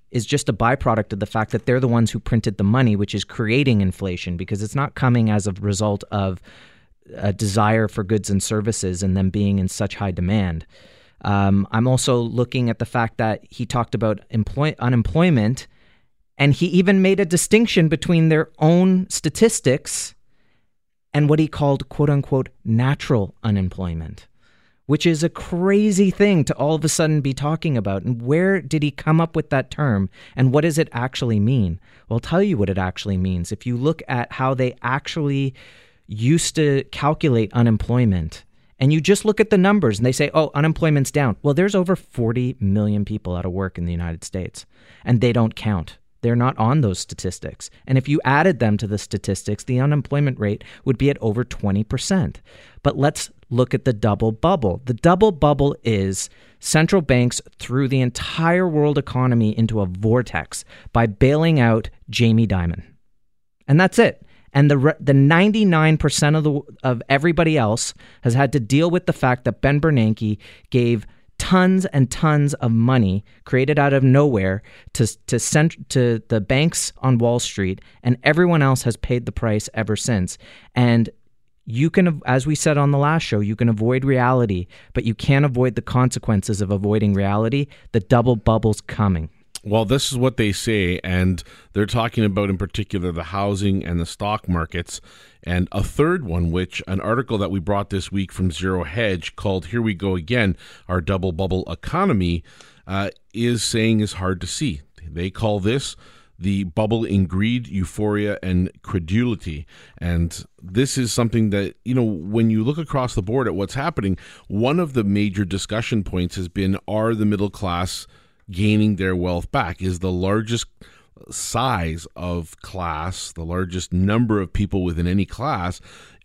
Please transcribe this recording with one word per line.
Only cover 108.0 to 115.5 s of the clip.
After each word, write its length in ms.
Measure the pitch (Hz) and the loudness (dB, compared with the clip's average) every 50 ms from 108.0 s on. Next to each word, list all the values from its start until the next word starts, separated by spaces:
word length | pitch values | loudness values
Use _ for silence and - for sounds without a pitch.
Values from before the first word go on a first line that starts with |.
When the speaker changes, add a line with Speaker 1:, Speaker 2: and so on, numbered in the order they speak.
| 107 104 104 104 104 104 98 - - | -2 -2 -2 -2 -2 -4 -4 -6 -4
Speaker 2:
and 260 | 92 90 90 92 - - _ | -2 0 0 0 -2 -4 _
credulity. 840 | - - - 92 80 78 98 117 123 123 107 82 - 87 78 76 76 - - - - - _ - | -10 -6 -6 -6 -4 -2 -2 0 0 -2 -4 -6 -8 -10 -10 -10 -12 -16 -20 -20 -20 -20 _ -8
And 460 | - 87 85 85 85 82 - - - - _ _ | -4 -2 0 0 -2 -2 -4 -10 -16 -20 _ _
this 340 | - 92 92 117 139 135 - | -18 -2 0 0 0 0 -2
is 160 | 135 123 110 | -4 -4 -2
something 380 | - 123 117 107 120 117 110 104 | 0 -2 0 0 0 0 0 0
that, 240 | 101 101 98 76 - _ _ | 0 -2 -2 -4 -8 _ _
you 100 | 117 127 | -2 0
know, 100 | 131 117 | 0 0
when 460 | 110 101 80 80 101 107 113 113 113 | 0 -2 -4 -6 -2 0 2 2 2
you 120 | 110 110 | 2 0
look 160 | 110 135 147 170 | 0 -2 -4 -4
across 380 | 156 - 151 135 123 120 - | -6 -4 -4 -4 -4 -2 -4
the 60 | 117 | -6
board 260 | 92 98 120 135 123 104 | -4 -2 -2 -2 -2 -2
at 60 | 80 | -2
what's 180 | 95 98 90 - | -4 -6 -6 -6
happening, 420 | 135 143 170 - - 101 95 90 - - - - - _ | -6 -6 -4 -4 -4 -2 -2 -4 -4 -8 -18 -20 -20 _
one 320 | - 95 104 117 135 156 180 | -8 -4 -2 0 0 0 0
of 140 | 175 147 | -2 -2
the 100 | 131 123 | -2 -2
major 420 | 104 98 101 101 104 104 90 104 101 | 0 0 0 0 0 -2 -2 -4 -4
discussion 600 | 85 | -4